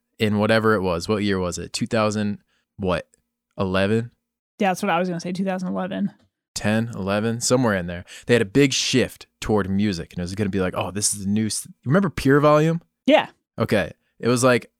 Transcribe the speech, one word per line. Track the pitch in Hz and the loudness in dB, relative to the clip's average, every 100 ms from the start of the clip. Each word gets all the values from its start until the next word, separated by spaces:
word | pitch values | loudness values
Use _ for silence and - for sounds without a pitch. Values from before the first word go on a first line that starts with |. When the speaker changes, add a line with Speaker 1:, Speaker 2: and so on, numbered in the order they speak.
| _ - | _ -4
Speaker 1:
in | 110 104 | 0 2
whatever | 107 113 110 | 2 4 4
it | 107 | 2
was. | 92 85 85 | 2 -2 -2
What | 107 | -2
year | 101 95 | 0 0
was | 90 85 | -2 -6
it? | 85 | -8
Two | - 117 | -8 -4
thousand, | 113 107 104 104 98 _ _ _ - | 0 0 0 -2 -4 _ _ _ -6
what? | 92 87 - _ _ _ _ - | -2 -2 -4 _ _ _ _ -6
Eleven? | 95 95 98 113 120 - _ _ _ - | -2 0 0 0 -2 -10 _ _ _ -4
Speaker 2:
Yeah, | 196 | -2
that's | 180 | 0
what | 202 | -2
I | 170 | -2
was | 185 | -2
gonna | 170 | -4
say. | 180 | -6
Two | 180 | -4
thousand | 190 185 185 | -4 -4 -6
eleven. | 190 185 190 196 - _ _ _ | -6 -6 -4 -6 -6 _ _ _
Speaker 1:
Ten, | - 104 110 117 | -6 -2 0 -2
eleven, | 113 95 104 113 117 | -4 -2 -2 -2 -2
somewhere | - 127 120 | 0 2 2
in | 95 87 | 0 -2
there. | 87 - - - | -8 -12 -10 0
They | |
had | 120 | 2
a | |
big | 101 135 139 | 2 2 2
shift | - - 127 92 - - _ | 2 0 0 0 -4 -20 _
toward | - 107 95 | -2 0 0
music, | 98 104 82 76 | 0 0 -2 -6
and | - | -8
it | |
was | 87 98 | -6 -4
gonna | 98 | -2
be | 92 | -2
like, | 92 - | -2 -2
"Oh, | 95 | -6
this | 95 104 | -4 -4
is | 104 | -4
the | 95 | -2
new | 107 107 | -2 -2
s-," | - - - | -4 -10 -10
remember | 123 180 - | 0 0 0
Pure | - 131 143 | 0 2 4
Volume? | 147 151 160 165 - _ - | 6 4 2 -2 -6 _ 2
Speaker 2:
Yeah. | 294 - _ _ - | 2 2 _ _ -4
Speaker 1:
Okay. | 113 107 82 - _ _ | 0 0 -2 -8 _ _
It | 117 | 0
was, | 123 | 2
like, | 127 120 - _ | 4 2 0 _